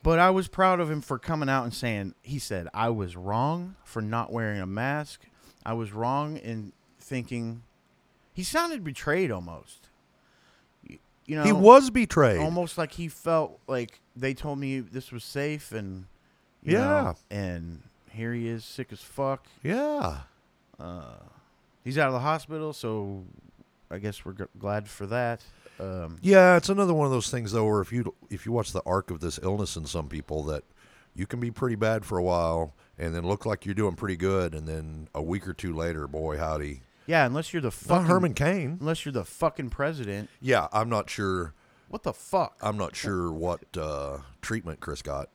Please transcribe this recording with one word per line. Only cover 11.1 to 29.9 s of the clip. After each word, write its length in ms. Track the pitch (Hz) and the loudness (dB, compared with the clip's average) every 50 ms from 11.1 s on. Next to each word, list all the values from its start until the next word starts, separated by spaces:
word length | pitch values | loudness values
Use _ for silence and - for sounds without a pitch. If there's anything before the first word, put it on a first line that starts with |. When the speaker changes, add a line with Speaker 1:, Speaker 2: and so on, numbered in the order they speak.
| _ _ _ | _ _ _
Speaker 1:
you 100 | - 156 | -4 -2
know, 80 | 156 151 | 2 4
Speaker 2:
He 80 | 196 | 4
was 380 | 214 185 190 214 240 269 277 262 | 6 10 12 12 12 12 12 8
betrayed. 500 | 214 254 233 - - - 147 123 101 85 | 2 2 0 2 6 6 6 8 6 4
Speaker 1:
almost 380 | 78 156 165 175 175 165 - - | 2 0 0 -2 -2 -4 -2 -4
like 160 | 165 147 - | -6 -6 -4
he 140 | - 170 160 | -8 -8 -8
felt 500 | - - - 170 165 160 156 - - - _ - | -10 -6 -2 2 2 2 2 0 -6 -14 _ -4
like 320 | 135 123 120 110 - - _ _ _ | -4 -4 -4 -6 -10 -20 _ _ _
they 200 | 123 123 135 135 | -6 -4 -4 -4
told 240 | 127 - 156 143 139 | -4 -6 -6 -6 -4
me 200 | 139 135 135 135 | -4 -4 -4 -4
this 320 | 123 90 90 131 131 - | -6 -8 -10 -12 -12 -10
was 120 | - 117 - | -12 -14 -12
safe, 480 | - - 143 139 147 151 151 147 - | -8 -6 -4 -4 -4 -4 -6 -10 -10
and, 340 | 117 110 104 98 92 92 92 - - _ _ _ _ _ _ _ _ _ - | -10 -8 -8 -8 -10 -12 -14 -16 -20 _ _ _ _ _ _ _ _ _ 0
you 100 | - 165 | 2 4
Speaker 2:
Yeah. 60 | 208 254 | 4 4
Speaker 1:
know, 320 | 277 294 294 269 - 85 - _ _ | 4 4 4 2 2 -2 -6 _ _
and 500 | 104 101 98 92 87 85 85 85 82 71 - - _ _ _ - | -6 -4 -4 -4 -4 -6 -8 -8 -10 -12 -16 -20 _ _ _ -18
here 220 | - 110 113 117 120 | -12 -8 -6 -6 -4
he 120 | 120 117 117 | -4 -4 -4
is, 160 | 117 113 110 | -6 -8 -10
sick 280 | - - - 127 _ - | -12 -10 -12 -10 _ -12
as 80 | 95 | -18
fuck. 440 | - - - - 139 135 135 131 _ - - _ - | -18 -16 -6 -4 -2 -2 -2 -4 _ -18 -20 _ -4
Speaker 2:
Yeah. 560 | 139 185 247 285 302 302 294 - 95 76 69 69 - _ _ _ _ _ _ _ _ _ _ | -4 -2 0 0 -2 -2 -2 -2 -4 -4 -6 -10 -14 _ _ _ _ _ _ _ _ _ _
Speaker 1:
Uh, 360 | 73 85 87 90 76 60 57 50 - 92 - - _ _ _ _ _ _ _ _ _ | -14 -12 -12 -12 -14 -16 -18 -20 -20 -20 -20 -20 _ _ _ _ _ _ _ _ _
he's 140 | 123 135 147 | -6 0 0
out 100 | 151 135 | 0 2
of 60 | 131 | 0
the 60 | 123 | 0
hospital, 520 | 123 147 156 160 - - 156 156 156 156 147 | 0 0 -2 -2 -4 -8 -8 -8 -6 -8 -8
so 500 | - - 117 110 110 101 98 98 98 92 90 - - - - _ _ - _ _ _ _ _ | -6 -6 -4 -4 -4 -4 -6 -8 -10 -10 -14 -18 -20 -20 -20 _ _ -20 _ _ _ _ _
I 60 | - 95 | -10 -6
guess 260 | 101 107 101 - - | -6 -6 -6 -6 -12
we're 100 | - 95 | -14 -10
g-, 100 | 95 98 - _ 95 | -10 -10 -12 _ -8
glad 280 | - 101 101 107 104 104 | -6 -4 -4 -4 -4 -8
for 200 | - - 104 98 | -12 -12 -8 -4
that. 340 | 110 120 123 117 117 110 - - - - - - - - | -2 -2 -2 -2 -4 -6 -10 -20 -20 -20 -20 -20 -14 -10
Um, 380 | - 95 95 92 87 82 85 82 | -10 -8 -6 -6 -8 -8 -10 -2
Speaker 2:
Yeah, 340 | - 185 196 190 185 180 180 170 | 4 8 10 12 12 12 10 8
it's 120 | - - | 6 4
another 240 | 196 196 202 185 170 | 2 2 4 4 4
one 100 | 156 147 | 4 4
of 60 | 139 | 4
those 180 | 131 123 107 - | 2 2 0 0
things, 220 | - 123 117 104 | -4 -4 -4 -2
though, 140 | 101 117 110 | 0 2 2
where 160 | 107 107 104 | 4 4 2
if 100 | 95 - | 2 0
you, 220 | 117 120 117 - - _ - - | -2 -2 -2 -2 -6 _ -14 -12
if 140 | 107 95 - 117 | -12 -10 -6 -2
you 40 | |
watch 200 | 117 117 110 - | -2 0 -2 0
the 100 | - 117 - | -4 -6 -2
arc 260 | - 90 98 98 - | 0 0 0 0 -2
of 80 | 90 80 | -8 -4
this 200 | 82 85 76 - - | -4 -6 -6 -4 -2
illness 320 | 92 98 104 104 85 - 82 | -2 -2 -2 -2 -4 -6 -8
in 80 | 78 | -8
some 220 | 71 | -6